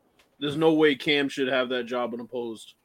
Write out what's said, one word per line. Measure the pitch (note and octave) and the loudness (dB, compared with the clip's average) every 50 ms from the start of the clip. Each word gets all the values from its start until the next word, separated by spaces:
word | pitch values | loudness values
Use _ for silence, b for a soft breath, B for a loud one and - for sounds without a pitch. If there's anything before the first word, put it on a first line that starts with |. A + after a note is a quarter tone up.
| _ _ _ _ _ _ _ - | _ _ _ _ _ _ _ -8
There's | C#3 D3 C#3 D#3 | -6 -4 -2 2
no | D#3+ D#3+ D#3+ | 4 4 6
way | D#3 D#3 D3+ C#3 | 6 6 4 4
Cam | A#2+ - E3 D3 C#3+ C#3+ C3+ | 2 0 0 2 2 0 0
should | - - C3+ B2+ | -2 -2 -2 0
have | C3+ C3 B2+ B2 | 0 0 0 0
that | C3 B2 A#2+ | -2 -6 -4
job | A2+ B2 B2 A#2+ A2+ | -4 -4 -4 -4 -4
unopposed. | A#2 A#2+ A#2+ A2+ - B2 A#2+ A#2 A2+ G#2+ - - - _ | -6 -8 -10 -10 -8 -8 -8 -8 -10 -12 -14 -20 -20 _